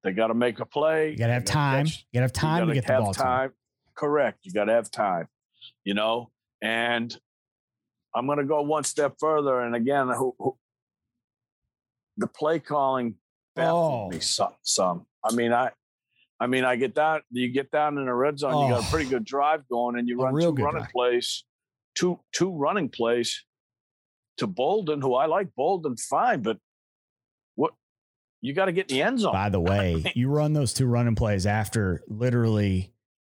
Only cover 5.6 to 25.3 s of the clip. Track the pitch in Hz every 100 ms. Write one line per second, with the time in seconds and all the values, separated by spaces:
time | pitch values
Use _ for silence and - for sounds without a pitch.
5.6 | - _ 98 101 110 117 117 _ _ -
6.6 | 110 113 117 120 117 - _ _ _ _
7.6 | _ _ _ _ _ 117 127 147 143 151
8.6 | 147 151 135 - 143 - 156 156 143 127
9.6 | 120 117 117 143 131 120 131 - 131 -
10.6 | _ _ _ _ _ _ _ _ _ _
11.6 | _ _ _ _ _ - 107 - 151 160
12.6 | - 147 135 131 120 104 _ _ _ -
13.6 | 165 170 160 123 98 85 - - - -
14.6 | - - 92 87 - _ 113 117 117 120
15.6 | 123 - _ _ _ _ _ - 123 127
16.6 | 127 123 127 123 151 156 - 120 123 127
17.6 | 131 151 151 147 131 123 143 147 143 147
18.6 | 139 123 104 160 135 131 107 139 143 156
19.6 | 139 120 120 120 120 123 131 139 170 147
20.6 | 147 151 - 123 123 120 123 - - _
21.6 | _ _ _ - 180 175 _ - 180 165
22.6 | 143 202 143 - 117 120 113 - - _
23.6 | _ _ _ _ _ _ _ - 107 90
24.6 | 139 214 170 147 131 123 156